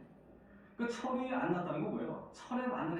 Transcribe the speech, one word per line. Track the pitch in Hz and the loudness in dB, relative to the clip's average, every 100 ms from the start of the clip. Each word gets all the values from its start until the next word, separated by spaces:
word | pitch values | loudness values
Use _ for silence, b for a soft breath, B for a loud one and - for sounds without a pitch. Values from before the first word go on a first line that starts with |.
| - - - - B B B B | -16 -20 -20 -20 B B B B
그 | 233 | 0
철이 | - 262 254 254 | 0 0 2 2
안 | - 175 | 2 4
났다는 | 180 156 151 | 2 2 0
건 | 214 | 0
뭐예요? | 233 - - - | 0 -2 -4 -8
철에 | - - 247 247 | -12 -4 0 0
맞는 | - 160 | 0 0